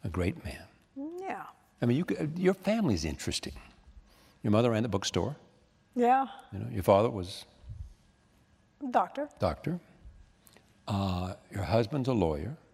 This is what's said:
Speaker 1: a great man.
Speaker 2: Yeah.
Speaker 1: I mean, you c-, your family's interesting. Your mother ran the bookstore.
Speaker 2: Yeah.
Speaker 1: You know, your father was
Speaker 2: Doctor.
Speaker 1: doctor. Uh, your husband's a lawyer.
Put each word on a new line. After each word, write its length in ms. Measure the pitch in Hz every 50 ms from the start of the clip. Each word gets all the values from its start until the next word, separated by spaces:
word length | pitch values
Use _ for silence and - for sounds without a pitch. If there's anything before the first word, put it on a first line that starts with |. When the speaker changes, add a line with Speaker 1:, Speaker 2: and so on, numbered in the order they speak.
| -
Speaker 1:
a 40 | -
great 340 | 82 90 87 92 - 165 -
man. 180 | - - - - - - _ _ _ _ 269 277 311 339 359
Speaker 2:
Yeah. 220 | 381 381 262 196 160 - - _ _ _ _ _ -
Speaker 1:
I 40 |
mean, 100 | 117 120 143
you 60 | 175 -
c-, 200 | - - 160 151 156
your 180 | 180 185 180 196
family's 500 | - - 196 214 233 214 156 104 85 78
interesting. 500 | 78 71 - - - - - - - - - - - - - - - - - - - - - - - _ _ -
Your 100 | 113 104
mother 180 | 110 120 123
ran 120 | 113 107 113
the 40 | 123
bookstore. 480 | 98 98 - - - 92 85 107 147 - - - _ _ _ _ _ _ _ _ _
Speaker 2:
Yeah. 300 | 247 240 240 254 269 269 - - - - - -
Speaker 1:
You 80 | 95
know, 60 | 107 120 123
your 120 | 101 95
father 260 | - 101 98 107 123
was 340 | 127 104 90 90 - - - - - - - - - - - - - _ _ _ _ _ _ _ _ _ _ _ _ _ _ _ _ _ 294 262 240
Speaker 2:
Doctor. 360 | 240 - 180 - - 294 285 - -
Speaker 1:
doctor. 400 | - 90 - - - 143 170 175 - - - - - - - - - - _ _ _ - - - _ _ _ _ _
Uh, 480 | - 107 98 98 95 92 90 90 92 98 - - - -
your 120 | 104 92
husband's 440 | - 113 113 120 104 151 143 127 127
a 40 | 131
lawyer. 440 | 110 90 80 76 73 82 110 147 - - _